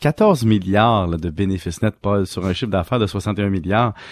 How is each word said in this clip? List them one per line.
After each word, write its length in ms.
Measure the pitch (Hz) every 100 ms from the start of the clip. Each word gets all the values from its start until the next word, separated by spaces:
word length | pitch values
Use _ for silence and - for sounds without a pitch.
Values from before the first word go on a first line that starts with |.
quatorze 440 | 147 - 214 151
milliards, 640 | 113 107 92 101 117 110 87
là, 120 | 82
de 100 | 85
bénéfices 520 | 78 95 95 90 -
nets, 120 | 107 -
Paul, 260 | 101 101 92
sur 200 | - 92
un 80 |
chiffre 160 | 90 117
d'affaires 280 | 95 85 127
de 80 | 104
soixante 320 | 101 107 98
et 40 |
un 80 | 101
milliards. 420 | 95 87 107 120 - -